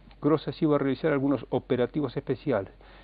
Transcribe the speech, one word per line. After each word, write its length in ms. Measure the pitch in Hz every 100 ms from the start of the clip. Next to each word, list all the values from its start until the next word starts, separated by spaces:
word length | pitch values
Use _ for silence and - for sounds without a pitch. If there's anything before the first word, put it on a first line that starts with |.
| - -
Crozas 420 | 143 156 - -
iba 140 | 156 143
a 20 |
realizar 340 | 135 127 160
algunos 340 | 143 139 139 -
operativos 680 | 127 - 120 120 151 135 143
especiales 560 | - 131 147 110 98 - - -